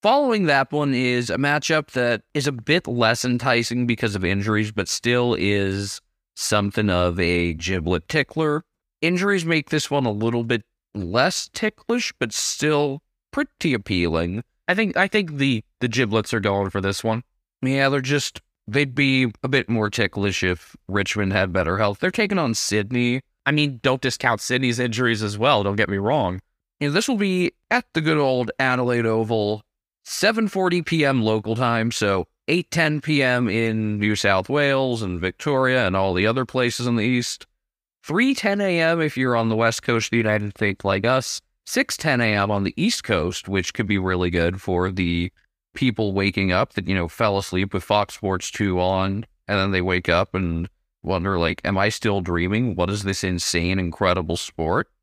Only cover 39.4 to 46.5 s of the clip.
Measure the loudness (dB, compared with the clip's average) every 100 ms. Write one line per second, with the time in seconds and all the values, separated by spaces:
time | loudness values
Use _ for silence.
39.4 | 2 2 2 0 -2 -2 0 0 2 0
40.4 | -2 -2 -2 -2 0 0 2 0 -2 -10
41.4 | _ _ -6 -2 -2 -2 0 2 2 2
42.4 | 2 0 -2 0 -2 -2 -2 0 0 -4
43.4 | -2 -2 -2 -4 -2 0 0 0 0 2
44.4 | 0 -2 -2 0 0 0 -2 0 -4 _
45.4 | _ _ _ -2 -2 0 -2 0 0 0
46.4 | 0